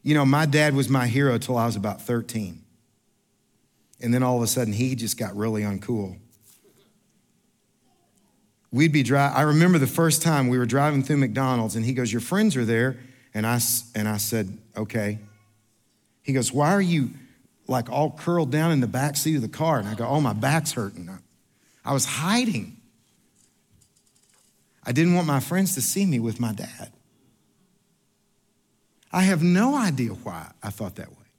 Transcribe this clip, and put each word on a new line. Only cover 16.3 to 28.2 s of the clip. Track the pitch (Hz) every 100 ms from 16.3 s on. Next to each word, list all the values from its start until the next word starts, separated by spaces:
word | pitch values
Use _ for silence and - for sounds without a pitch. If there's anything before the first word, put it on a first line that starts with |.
goes, | 131 117
"Why | 135 147
are | 202
you, | 185 165 120 - - _ _ _ -
like, | 123 120
all | 131 151
curled | - - 175 143
down | 151 165
in | 151
the | 120
back | 127 143 143
seat | 156 151
of |
the | 113
car?" | - 160 139
And | 101
I | 107
go, | 117
"Oh, | 147
my | 135
back's | 107 131 160 156
hurting." | - 98 85 87
I, | 95 _ _ _ _ _ _
I | -
was | 135 -
hiding. | 117 165 233 240 143 92 - _ _ _ _ _ _ _ _ _ _ _ _ _ _ _ _ _ _ _ _
I | -
didn't | 123 170 180
want | 165
my | 139
friends | 135 175 196
to | -
see | - 196 196
me | 127
with | 113 107
my | 117
dad. | 101 - - - _ _ _ _ _ _ _ _ _ _ _ _ _